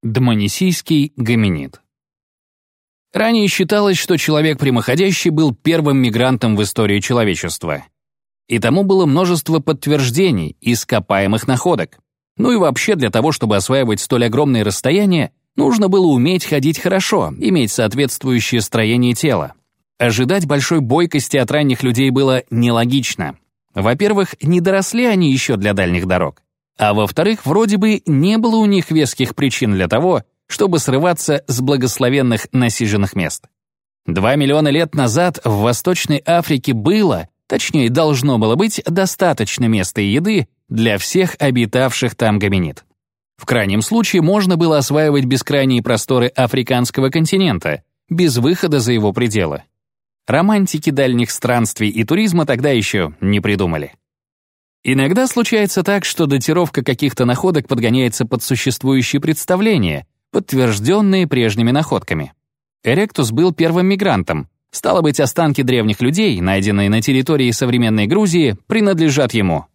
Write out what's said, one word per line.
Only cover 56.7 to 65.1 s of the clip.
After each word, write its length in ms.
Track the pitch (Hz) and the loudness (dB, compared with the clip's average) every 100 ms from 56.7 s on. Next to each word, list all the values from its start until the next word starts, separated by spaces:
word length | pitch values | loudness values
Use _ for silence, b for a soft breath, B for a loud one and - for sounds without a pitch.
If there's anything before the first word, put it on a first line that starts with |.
| - | -2
каких-то 400 | 127 127 143 - | -2 -2 -2 0
находок 420 | 123 123 185 156 - | -2 0 0 0 -2
подгоняется 580 | 123 117 127 123 - | -2 0 2 0 -2
под 200 | 117 127 | -4 -4
существующие 760 | - 127 - 123 131 135 123 143 | -2 -2 -2 -2 0 0 0 -2
представления, 880 | 151 156 - 185 220 185 92 71 - _ _ | -2 -4 -2 0 2 2 0 -4 -10 _ _
подтверждённые 960 | 208 196 131 127 101 110 196 202 190 170 | -6 -2 0 0 0 0 2 2 2 0
прежними 460 | 127 113 104 117 | 0 0 0 0
находками. 600 | 135 156 104 - 80 69 _ _ _ _ _ | 0 0 -4 -2 -6 -6 _ _ _ _ _
Эректус 480 | - 139 208 - 123 | -2 0 0 -2 -2
был 200 | 117 180 | 2 0
первым 360 | 165 160 165 185 | 2 0 2 0
мигрантом. 600 | 196 202 110 87 78 - _ _ | 0 0 0 -2 -6 -6 _ _
Стало 300 | - - 180 | -6 0 2
быть, 180 | 156 | 2